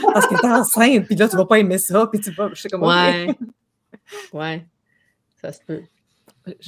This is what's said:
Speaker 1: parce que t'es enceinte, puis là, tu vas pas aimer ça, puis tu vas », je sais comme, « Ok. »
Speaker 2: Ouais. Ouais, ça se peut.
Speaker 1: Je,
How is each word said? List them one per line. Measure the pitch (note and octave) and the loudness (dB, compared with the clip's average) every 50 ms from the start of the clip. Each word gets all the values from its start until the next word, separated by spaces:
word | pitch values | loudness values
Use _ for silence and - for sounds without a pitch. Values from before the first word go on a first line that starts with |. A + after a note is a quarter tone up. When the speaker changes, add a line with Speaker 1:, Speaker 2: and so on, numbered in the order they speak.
| - G#4+ - | 0 2 2
Speaker 1:
parce | - B4 B4+ | 4 2 2
que | - B4+ | 2 2
t'es | A#4 B3 | 0 2
enceinte, | A#3 A#3+ A#3 - - A3 A#3 B3 C#4+ A3+ G3 | 2 2 0 0 0 2 4 4 4 2 2
puis | - G#3+ | 0 0
là, | E3+ G#3 A3+ | 0 0 2
tu | - F#3 | 2 0
vas | F#3 | 2
pas | F#3 A3+ G#3+ | 4 4 4
aimer | G#3 F#3 F3+ F#3+ | 4 2 0 -2
ça, | - - F3+ G3+ A3+ A3 | -4 0 0 0 0 0
puis | A3+ G#3 | -2 -6
tu | G#3 G3+ | -6 -6
vas », | E3 F3+ G#3 G3 - | -8 -6 -6 -8 -8
je | - | -10
sais | - G3+ | -14 -10
comme, « | F#3+ F#3 E3+ | -6 -2 0
Ok. » | E3 | 2
Speaker 2:
Ouais. | F3 F3 F3+ F3+ F3 F3 F3 F3+ C#4+ - B3+ - - _ _ _ _ _ _ _ _ - _ _ - G#4 G4 - - | 2 4 4 2 2 0 -2 -6 -6 -6 -8 -16 -16 _ _ _ _ _ _ _ _ -20 _ _ -20 -20 -18 -14 -12
Ouais, | D3+ D#3 D#3+ D#3+ E3 E3 _ _ _ _ _ _ _ _ _ _ _ _ _ _ _ | -10 -8 -8 -8 -10 -12 _ _ _ _ _ _ _ _ _ _ _ _ _ _ _
ça | - - D3 | -16 -16 -16
se | - _ | -16 _
peut. | - D#3+ D#3 E3+ E3 _ _ _ _ _ _ _ _ _ _ - | -14 -14 -14 -14 _ _ _ _ _ _ _ _ _ _ _ -20
Speaker 1:
Je, | - F3+ _ - | -20 -20 _ -20